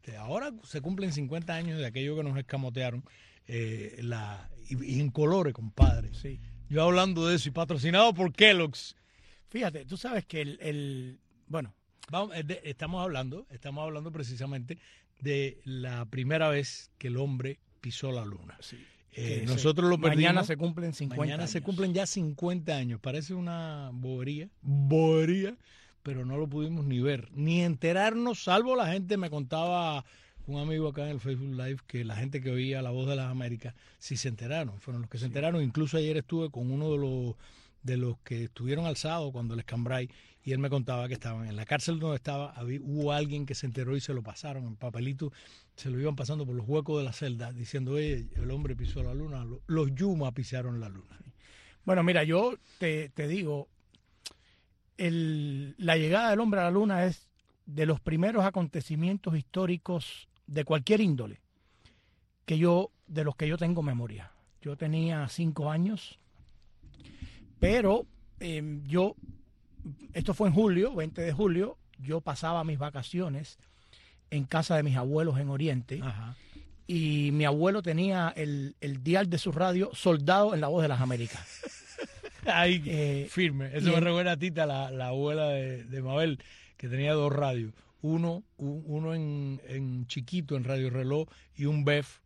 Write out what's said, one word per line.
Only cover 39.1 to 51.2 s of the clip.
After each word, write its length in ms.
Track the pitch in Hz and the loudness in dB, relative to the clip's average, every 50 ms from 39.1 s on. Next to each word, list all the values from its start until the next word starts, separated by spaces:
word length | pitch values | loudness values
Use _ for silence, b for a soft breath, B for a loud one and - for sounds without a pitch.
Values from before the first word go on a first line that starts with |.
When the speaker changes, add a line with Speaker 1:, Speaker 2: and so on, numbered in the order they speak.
| 165 170 156 139 | -2 -2 -2 -4
Speaker 1:
cuando 220 | 131 123 117 113 113 | -4 -4 -4 -4 -4
el 60 | 117 | -4
escambray, 480 | - - - 120 120 120 127 127 127 123 b b b b b b | -6 -4 -4 -2 -2 0 0 -2 -2 -4 b b b b b b
y 100 | _ 131 | _ -4
él 60 | 131 131 | -2 0
me 120 | 139 139 | 0 0
contaba 360 | 139 139 120 123 127 123 123 | 0 0 0 0 -2 -4 -2
que 80 | 123 127 | -4 -6
estaban 320 | 120 - 123 113 113 113 | -6 -6 -6 -6 -6 -6
en 80 | 110 107 | -6 -6
la 120 | 104 110 | -8 -2
cárcel 320 | - 147 147 - - 165 160 | -2 -2 0 0 -2 -2 -2
donde 160 | 156 160 147 | 0 -2 -2
estaba, 340 | 131 - 156 143 139 143 143 | -2 -4 -4 -6 -6 -6 -8
había, 280 | - 123 120 120 127 147 | -8 -8 -6 -6 -6 -6
hubo 300 | - 139 143 151 147 143 | -4 -4 -2 0 0 2
alguien 320 | 147 147 151 143 147 147 143 | 2 0 0 0 -2 -4 -4
que 80 | 135 139 | -4 -6
se 120 | - - | -6 -6
enteró 280 | 131 113 131 127 123 135 | -6 -4 -4 -2 -2 -2
y 40 | 143 | -2
se 140 | 123 - 139 | -2 -2 -4
lo 80 | 123 | -4
pasaron 420 | 110 107 104 - - 151 139 135 127 | -4 -8 -12 -12 -10 -10 -8 -8 -8
en 100 | 117 110 | -8 -10
papelito, 560 | 104 127 123 113 117 120 135 139 131 156 143 B B B B B B B B _ | -8 -10 -8 -6 -4 -4 -4 -4 -4 -4 -6 B B B B B B B B _
se 140 | - - 135 | -10 -6 -4
lo 100 | 123 127 | -2 -2
iban 160 | 139 156 147 | -2 -2 -2
pasando 300 | 135 135 113 151 151 147 | -2 -4 -4 -2 -4 -4
por 80 | 127 123 | -4 -4
los 100 | 123 110 | -4 -2
huecos 320 | 113 143 156 143 151 151 147 | 0 0 0 0 0 -2 0
de 60 | 139 | -2
la 80 | 131 | -2
celda, 400 | 120 - 151 135 123 113 117 117 | -6 -6 -4 -4 -4 -4 -6 -8
diciendo, 400 | 123 120 117 - - 139 131 127 | -8 -8 -8 -6 -4 -4 -2 -2
"Oye, 340 | 139 147 151 151 147 135 - - - | -2 0 0 0 0 -2 -4 -4 -2
el 140 | - - 123 | -2 -2 0
hombre 240 | 135 143 147 135 127 | -2 -2 -2 -4 -4
pisó 280 | 120 - - - 147 | -2 -2 -2 -2 -2
la 100 | 127 123 127 | -2 -2 -2
luna, 300 | 143 151 156 143 131 120 | -4 -4 -4 -6 -6 -6
lo-, 160 | 113 117 - - | -8 -10 -12 -6
los 280 | - 165 160 151 139 135 | -2 0 2 2 0 0
Yuma 380 | 127 185 202 190 160 139 127 | 0 0 0 2 0 0 -2
pisaron 480 | 120 - 123 - 127 127 123 123 120 117 | -2 -4 -6 -4 -4 -6 -4 -4 -6 -6
la 80 | 113 104 | -6 -8
luna". 300 | 95 98 - - - - | -12 -14 -18 -20 -20 -20